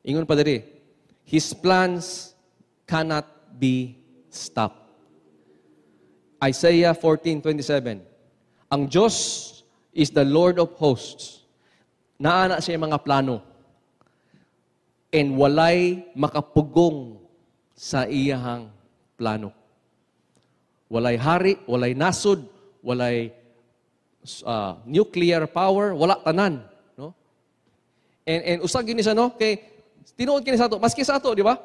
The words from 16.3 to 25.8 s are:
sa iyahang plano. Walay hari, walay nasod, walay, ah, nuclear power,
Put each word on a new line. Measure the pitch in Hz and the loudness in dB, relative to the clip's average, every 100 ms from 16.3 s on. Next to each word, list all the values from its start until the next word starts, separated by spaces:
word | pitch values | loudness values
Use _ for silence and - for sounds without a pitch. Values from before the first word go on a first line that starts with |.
| 151 - 156 147 147 170 147 123 104 - _ _ _ _ _ | -2 0 0 2 2 2 0 -12 -20 -20 _ _ _ _ _
sa | - 139 117 | -6 -4 -2
iyahang | 139 139 131 123 120 110 104 _ _ _ _ | -2 -2 -4 -6 -10 -14 -20 _ _ _ _
plano. | 113 107 101 _ _ _ _ _ _ _ _ _ _ _ _ _ _ | -6 -4 -10 _ _ _ _ _ _ _ _ _ _ _ _ _ _
Walay | 113 120 117 | -2 -2 0
hari, | 143 175 185 196 - | 0 2 2 -2 -2
walay | 123 123 | -2 -2
nasod, | 131 175 175 208 185 120 _ _ _ | 0 -2 0 0 0 -4 _ _ _
walay, | 120 123 123 120 113 - _ _ _ _ _ _ _ _ - - - | -6 -2 -2 -2 -6 -14 _ _ _ _ _ _ _ _ -20 -14 -8
ah, | 113 98 87 | -6 -6 -10
nuclear | 113 160 208 180 170 165 | -2 0 0 0 0 0
power, | 156 170 190 196 | -2 -2 0 0